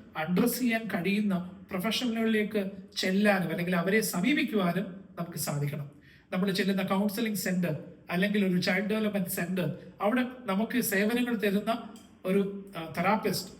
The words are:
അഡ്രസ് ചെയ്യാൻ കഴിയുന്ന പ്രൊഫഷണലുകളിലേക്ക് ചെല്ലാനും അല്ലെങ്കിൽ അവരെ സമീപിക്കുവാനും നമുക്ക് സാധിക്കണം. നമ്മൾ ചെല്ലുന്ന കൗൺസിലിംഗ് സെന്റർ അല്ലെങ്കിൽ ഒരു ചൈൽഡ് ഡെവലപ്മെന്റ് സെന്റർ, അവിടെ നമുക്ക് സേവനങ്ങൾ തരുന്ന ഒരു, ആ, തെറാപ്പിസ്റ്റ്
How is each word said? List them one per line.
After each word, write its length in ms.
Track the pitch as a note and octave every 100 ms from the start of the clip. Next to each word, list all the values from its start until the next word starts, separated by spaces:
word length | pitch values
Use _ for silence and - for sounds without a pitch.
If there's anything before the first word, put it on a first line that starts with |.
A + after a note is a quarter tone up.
| - -
അഡ്രസ് 420 | D#3 F3+ A#3+ A#3
ചെയ്യാൻ 280 | B3 A3+ A3+
കഴിയുന്ന 640 | G#3 F3 G3+ G#3 F3+ F3+ - -
പ്രൊഫഷണലുകളിലേക്ക് 1000 | F#3 A3 G#3+ B3+ A3+ A3 G#3+ G3+ G#3 G3 - - -
ചെല്ലാനും 520 | F#3+ F#3+ G#3 F#3+ D#3+
അല്ലെങ്കിൽ 260 | E3 F3 F3+
അവരെ 260 | F3+ A3
സമീപിക്കുവാനും 840 | G3 F3+ A#3+ D4+ B3+ G#3+ F3 F3 G#3+ - - -
നമുക്ക് 180 | E3+ D3+
സാധിക്കണം. 540 | - C#3+ C#3+ - - - - - -
നമ്മൾ 180 | F#3+ G3
ചെല്ലുന്ന 320 | F#3 F#3+ F#3+
കൗൺസിലിംഗ് 540 | F#3 G3 G#3 - A3 G3+
സെന്റർ 400 | F#3+ F3+ E3+ D3 - - -
അല്ലെങ്കിൽ 360 | F3+ G3+ G#3 F#3+
ഒരു 160 | F3+
ചൈൽഡ് 280 | F#3+ F#3 G#3
ഡെവലപ്മെന്റ് 400 | G#3+ G#3 G3+ F3
സെന്റർ, 440 | - F3 F#3 D3+ - - -
അവിടെ 240 | - B3 B3 - G3+
നമുക്ക് 360 | F#3+ A3+ A#3+
സേവനങ്ങൾ 540 | - G3 G#3 A#3+ B3 A3+
തരുന്ന 480 | G#3 G3 G#3 A#3 - - - - F#3
ഒരു, 460 | G3 G3 - - E3
ആ, 160 | D#3+ F3
തെറാപ്പിസ്റ്റ് 520 | F#3 G#3 G3+ - - -